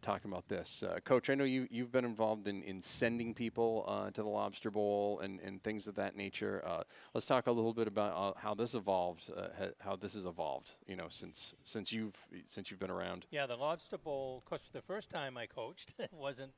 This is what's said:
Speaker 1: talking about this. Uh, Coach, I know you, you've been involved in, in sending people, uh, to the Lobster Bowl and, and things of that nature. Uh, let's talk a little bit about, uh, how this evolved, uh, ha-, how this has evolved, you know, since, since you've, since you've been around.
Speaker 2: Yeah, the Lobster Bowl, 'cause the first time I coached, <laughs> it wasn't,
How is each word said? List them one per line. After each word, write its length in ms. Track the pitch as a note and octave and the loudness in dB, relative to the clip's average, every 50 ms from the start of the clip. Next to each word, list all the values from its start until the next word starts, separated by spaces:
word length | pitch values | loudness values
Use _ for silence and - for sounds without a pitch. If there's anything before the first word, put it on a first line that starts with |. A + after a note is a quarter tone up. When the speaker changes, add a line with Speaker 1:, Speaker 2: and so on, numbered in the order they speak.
| - | 0
Speaker 1:
talking 280 | G#2+ G2+ G2 - G2+ | 0 0 0 -2 -4
about 180 | F#2+ F2+ - - | -6 -6 -4 -2
this. 340 | G2+ - - - - - G2+ | -4 -4 -2 -4 -4 -4 -2
Uh, 160 | F#2 E2+ F2+ - | -2 -2 -2 4
Coach, 260 | - C3 B2 - - | 6 6 6 8 6
I 40 | C3+ | 2
know 100 | C#3 C#3 | 4 4
you, 220 | C3 B2+ C3 B2+ - | 2 2 2 0 -2
you've 220 | A#2 A#2 B2 A#2+ B2 | -2 -4 -4 2 2
been 120 | B2+ B2 | 2 4
involved 420 | A#2+ A2 G#2+ A2 G#2+ A2 G#2+ G2 | 4 2 4 4 4 4 4 2
in, 160 | G#2 G2 F#2+ C#2 | -2 -2 -2 -4
in 180 | F#2+ F#2+ F#2 - | -6 -8 -6 -4
sending 500 | - - - B2 A2+ A#2 A#2+ A#2 A#2 G#2+ | -4 0 4 4 4 4 2 0 -2 -2
people, 540 | - A#2 A2 - A#2 A#2 A2+ A2+ G#2+ F#2+ F#2+ | 0 -2 -2 2 4 4 4 4 2 2 0
uh, 220 | G#2 G2+ G2+ G2+ | 0 0 0 -2
to 120 | G2 - G#2 | -2 -2 -2
the 60 | G#2 | 0
Lobster 420 | G#2 G#2 G#2 G2+ G2 - - A2 | 2 2 0 0 -2 -2 -4 -2
Bowl 500 | G2+ G#2 G#2 G#2 G2+ G2+ G2+ G2+ G#2 C#2 | 2 4 4 6 6 6 4 2 2 0
and, 200 | F2 G2 G2 - | -2 -4 -6 -6
and 220 | F2+ G2 G2 G2 - | -6 -8 -8 -4 -2
things 240 | A2 G#2+ G#2 F#2+ | -2 -2 -2 -4
of 80 | G#2+ G2 | -6 -2
that 200 | G2+ G2 G2 G2 | 0 -2 -2 -2
nature. 480 | G2+ G2 G2 - - G#2+ G2+ G2 F#2+ - | -2 -6 -4 -2 -2 0 0 0 0 0
Uh, 160 | F2 E2+ E2 - - - - - - - | 0 0 -2 -2 -4 -8 -20 -18 -2 -2
let's 120 | A2+ - | -2 4
talk 200 | - C#3 B2+ - | 6 4 6 6
a 60 | B2 A#2+ | 6 4
little 200 | A#2 A2+ A2+ A2+ | 6 4 2 4
bit 140 | A#2 A2+ G#2+ | 2 2 2
about, 240 | G2 G#2+ G#2 G#2 E2 | 4 2 2 2 2
uh, 240 | F2+ G2 G2 - - | 2 0 0 0 -2
how 160 | - G#2+ G#2 | -2 -2 0
this 200 | G2+ A#2+ A#2+ - | 0 0 0 0
evolved, 560 | A2+ F#2 G2 F#2+ F#2 F2 F2+ E2+ - - - - | -2 2 4 4 6 4 2 0 -4 -10 -8 -6
uh, 120 | F#2 F#2+ F2+ - G2+ | -4 -4 -4 -4 -4
ha-, 140 | F#2+ - - _ | -4 -4 -4 _
how 180 | - G2 F#2+ | -4 -4 -4
this 160 | F2+ G2+ G2 G#2+ | -2 -2 -4 -4
has 140 | G#2 F#2 | -2 -4
evolved, 460 | F2+ E2 E2 D#2+ D2 C2 C2 - - - - - | -4 -2 -2 -2 -2 -2 -4 -6 -10 -18 -18 -10
you 100 | - F#2+ | -10 -8
know, 100 | F#2 E2 D#2 | -6 -6 -8
since, 460 | - - - D#2+ - - - - - - - | -8 -10 -10 -10 -8 -8 -8 -8 -10 -12 -12
since 280 | - - A2 F#2 - | -6 -4 -4 -2 -2
you've, 280 | A2+ A2 A2 G#2 - - - - - F2+ - | -2 -2 -2 -4 -6 -10 -16 -14 -14 -14 -12
since 260 | - - G2+ F#2+ - | -10 -10 -8 -8 -8
you've 100 | G2+ F#2 | -6 -6
been 100 | F#2+ F#2 | -4 -2
around. 340 | F#2 F2+ F2+ F2+ F2+ - - - | 0 0 0 0 -2 -4 -6 -6
Speaker 2:
Yeah, 160 | D#3 D3 C#3 | -2 -2 -2
the 100 | B2 A#2+ | -2 -2
Lobster 400 | A#2+ C#3 D3+ E3+ D#3+ - - G#3 | 0 0 0 0 -2 -4 -10 -10
Bowl, 460 | D#3+ C#3 D#3 C#3 C3+ C3+ C3 C3 B2+ - | -8 -4 -4 -2 -2 -2 -4 -6 -8 -8
'cause 240 | - E3+ C#3+ - - - | -6 -6 -6 -6 -8 -12
the 100 | C3 - | -12 -6
first 260 | - F#3 G#3+ - - | -6 -6 -6 -6 -6
time 300 | - D#3+ C#3+ C3+ B2+ B2 | -4 -4 -4 -4 -4 -6
I 80 | A2+ | -8
coached, 480 | - - C3 A2+ C3 F3+ - - - - | -6 -6 -8 -8 -8 -8 -12 -14 -14 -8
<laughs> 20 | - | -8
it 140 | G#3+ - F#3+ | -8 -8 -8
wasn't, 400 | D#3 C3+ C#3 C3+ A#2+ C3+ C3+ - | -4 -4 -4 -4 -4 -10 -12 -12